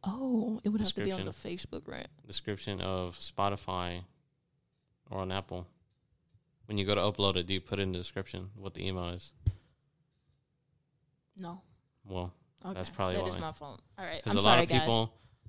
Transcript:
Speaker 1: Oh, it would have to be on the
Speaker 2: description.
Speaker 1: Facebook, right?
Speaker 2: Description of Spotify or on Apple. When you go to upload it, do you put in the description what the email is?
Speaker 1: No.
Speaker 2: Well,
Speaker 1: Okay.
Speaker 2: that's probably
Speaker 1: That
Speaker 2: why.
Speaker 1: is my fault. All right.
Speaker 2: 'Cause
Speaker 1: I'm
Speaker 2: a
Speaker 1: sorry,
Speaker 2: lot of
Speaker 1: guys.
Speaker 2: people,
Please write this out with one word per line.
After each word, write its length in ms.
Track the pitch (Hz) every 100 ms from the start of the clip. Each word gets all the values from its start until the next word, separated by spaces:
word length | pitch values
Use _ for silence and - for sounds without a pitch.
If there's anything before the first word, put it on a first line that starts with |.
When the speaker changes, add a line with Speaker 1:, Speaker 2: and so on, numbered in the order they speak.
| 196
Speaker 1:
Oh, 520 | 233 269 233 226 220
it 60 | 208
would 120 | 214
have 120 | 196
to 100 | -
be 80 | 202
on 140 | 190
the 80 | 190
Speaker 2:
description. 380 | - - 180 - -
Speaker 1:
Facebook, 80 | -
right? 160 | - - - -
Speaker 2:
Description 520 | - - 98 - 95
of 380 | 92 92 90 87
Spotify 840 | - - 101 98 - 92 87 87 92 _ _ _ _ _ _ _ _ _ -
or 80 | 95
on 140 | 95
Apple. 340 | 95 101 90 90 _ _ _ _ _ _ _ _ _ -
When 120 | 104
you 60 | 98
go 80 |
to 60 | 101
upload 340 | 101 101 98 90
it, 100 | 87
do 60 |
you 60 | 95
put 200 | - 98
in 100 | 95
the 80 | 90
description 520 | 90 98 95 92 92
what 200 | 101 98
the 120 | 95 92
email 220 | 92 87
is? 240 | 90 - _ - - _ _ _ _ _ _ _ _ _ _ _ _ _ _ _ _ _ 190
Speaker 1:
No. 240 | 175 185 - _ _ _
Speaker 2:
Well, 280 | 98 92 90 - _ _
Speaker 1:
Okay. 100 | 175
Speaker 2:
that's 140 | 95 90
probably 280 | - 92 90
Speaker 1:
That 60 |
Speaker 2:
why. 40 | 90
Speaker 1:
is 100 | 90
my 140 | 160
fault. 300 | - 143 - _ -
All 60 |
right. 180 | 175 160
Speaker 2:
'Cause 100 | -
Speaker 1:
I'm 60 | -
Speaker 2:
a 40 |
Speaker 1:
sorry, 140 | 104 120
Speaker 2:
lot 60 |
of 40 | 170
Speaker 1:
guys. 100 | -
Speaker 2:
people, 340 | 113 113 113 - - _